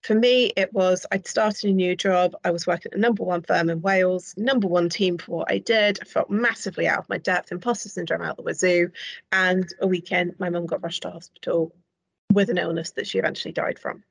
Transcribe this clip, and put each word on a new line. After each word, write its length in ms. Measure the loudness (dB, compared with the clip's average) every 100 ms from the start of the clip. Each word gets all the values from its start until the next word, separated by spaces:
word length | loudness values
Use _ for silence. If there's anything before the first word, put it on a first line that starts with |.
For 100 | 2
me, 380 | 4 6 4 4 0
it 160 | -2
was, 320 | 2 2 2 0
I'd 160 | -6 -2
started 420 | 0 0 0 0
a 60 |
new 200 | 2 2
job, 400 | 0 2 4 2 0
I 100 | -2
was 140 | -2 -2
working 200 | -4 -4
at 60 |
the 80 | 0
number 240 | 0 0
one 180 | -2 -4
firm 260 | 0 2 2
in 140 | 0
Wales, 500 | 2 2 2 0 -6 -4
number 300 | 0 2 2
one 220 | 2 2
team 300 | 2 0 0
for 200 | -6 -6
what 120 | -2
I 80 | -4
did, 400 | 0 2 2 0
I 40 |
felt 260 | -4 -2 0
massively 580 | 0 0 -2 -8 -2 0
out 120 | 0
of 80 | -2
my 100 | -4
depth, 340 | 0 -2 -2
imposter 360 | -6 -2 -4 -4
syndrome 320 | -8 -4 -4
out 140 | -4 -6
the 60 |
wazoo, 480 | -8 0 2 4 2 -2 -14 -16 _
and 360 | 0 2 2 0 -2
a 60 | 0
weekend, 500 | 0 0 -2 -2 -4
my 120 | -4
mum 160 | -4 -4
got 160 | -6
rushed 200 | -6 -8
to 80 | -10
hospital 640 | -12 -20 _ -2 -2 -2 _ _ _ _ _ _
with 160 | 4 4
an 100 | 0
illness 340 | 0 -4 -4
that 140 | -8 -4
she 120 | -2
eventually 340 | -2 -4 -6
died 260 | -4 -4 -4
from. 240 | -8 -10 _